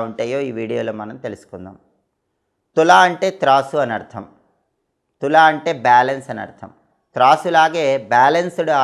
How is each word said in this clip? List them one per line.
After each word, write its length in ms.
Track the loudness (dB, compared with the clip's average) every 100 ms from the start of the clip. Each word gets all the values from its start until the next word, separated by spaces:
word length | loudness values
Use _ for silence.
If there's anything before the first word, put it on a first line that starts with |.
| -2
ఉంటాయో 320 | -6 -6 -6 -6
ఈ 20 | -8
వీడియోలో 340 | -8 -6 -6 -8
మనం 180 | -14 -14 -14
తెలుసుకుందాం. 500 | -14 _ -20 -18 -20 _ _ _ _ _ _ _ _ _ 0
తులా 220 | 4 6 4
అంటే 240 | 0 -4 -2
త్రాసు 360 | 2 2 0 -4
అని 100 | -4 -6
అర్థం, 280 | -10 -16 -18 _ _ _ _ _ _ _ _ _
తులా 220 | 0 4 4
అంటే 200 | 2 -4 -2 2
బ్యాలెన్స్ 420 | 4 2 -2 -10
అని 80 | -12 -14
అర్థం. 240 | -18 -20 _ _ _ _ 0
త్రాసులాగే 680 | 2 2 2 0 2 0 -2 -4 0
బ్యాలెన్స్డ్ 600 | 2 4 2 -4 -6 -2 -2